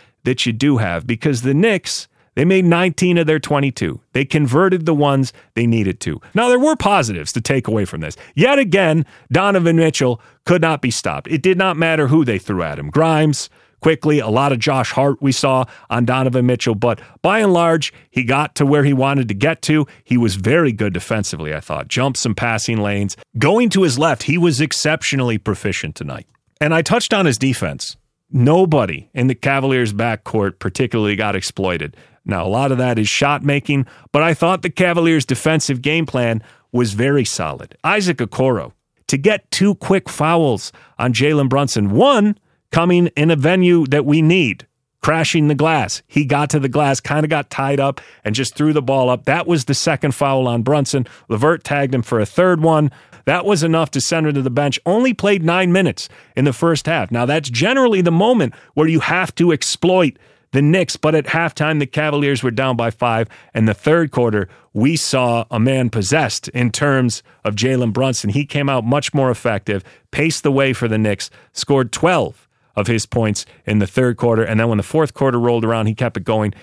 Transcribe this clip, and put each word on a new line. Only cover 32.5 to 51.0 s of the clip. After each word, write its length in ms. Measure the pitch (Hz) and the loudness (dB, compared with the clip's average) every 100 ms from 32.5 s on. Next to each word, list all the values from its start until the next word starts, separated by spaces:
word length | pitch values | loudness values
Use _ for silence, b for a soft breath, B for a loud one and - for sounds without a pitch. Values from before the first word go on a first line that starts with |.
| 117 139 | -2 0
of 60 | 127 | 0
that 200 | 127 113 | 0 0
is 120 | 107 | -2
shot 340 | - 143 143 | 0 -2 0
making, 420 | 143 139 - 143 131 B B | 0 -2 0 -2 -2 B B
but 100 | 143 | 0
I 100 | 165 | 0
thought 280 | 156 170 190 | 2 0 0
the 80 | 180 | -4
Cavaliers' 560 | - 180 170 165 160 - | 0 0 2 2 2 0
defensive 560 | 127 160 160 - 127 | -2 0 0 -2 -4
game 240 | 135 165 160 | -2 -2 -2
plan 360 | 131 120 113 b b b | -2 -2 -2 b b b
was 220 | 120 117 | -2 -2
very 320 | 101 135 143 110 | 0 0 0 0
solid. 500 | - 82 67 - - | -4 -6 -8 -16 -6
Isaac 360 | 160 208 180 143 | -2 0 0 -2
Okoro, 520 | 117 - 131 110 65 - _ _ - | -4 0 0 0 -6 -16 _ _ -6
to 100 | 139 | -2
get 340 | 170 208 - | 0 0 -2
two 240 | - 202 196 | 0 0 0
quick 320 | - 190 - | 0 -2 -2
fouls 640 | - 151 170 151 107 - b b b | -2 0 2 2 0 -6 b b b
on 140 | 127 | -2
Jalen 380 | 113 143 151 135 | 0 2 2 0
Brunson, 420 | 135 139 117 101 | 0 0 0 0
one 460 | 104 269 269 208 202 _ _ _ | 2 4 4 2 0 _ _ _
coming 360 | 165 175 180 175 - | 0 2 4 2 2
in 120 | 156 | 2
a 60 | 156 | 2
venue 500 | 147 185 180 170 135 | 2 4 4 4 2
that 180 | 147 139 | 0 2
we 160 | 156 | 2
need, 440 | 160 185 131 90 - _ _ _ | 4 4 0 -4 -12 _ _ _
crashing 480 | - 160 151 170 151 | -2 0 0 2 2
the 40 | |
glass. 480 | 143 160 156 95 - - | 2 0 0 -2 -8 -6
He 160 | 147 | -4
got 260 | 139 143 147 | 0 0 0
to 80 | 151 | -2
the 100 | 135 | 0
glass, 320 | 143 143 135 | 0 0 0
kinda 260 | - 151 147 | -2 -2 0
got 220 | 156 139 | -2 -4
tied 320 | - 135 143 | -4 -2 0
up, 180 | 139 135 B B | -2 -4 B B
and 100 | 107 | -6
just 220 | 110 127 - | -4 -4 -2
threw 160 | 151 | 0
the 100 | 151 | 0
ball 280 | 127 135 127 | 0 2 2
up. 160 | 123 - | 0 0
That 200 | 156 170 | -2 0
was 200 | 165 131 | -2 0
the 100 | 135 | -2
second 400 | - 143 147 - | -2 -2 -2 -2
foul 320 | 139 135 127 | 0 0 0
on 160 | 120 | 0
Brunson. 420 | 113 147 135 139 | 0 0 0 -2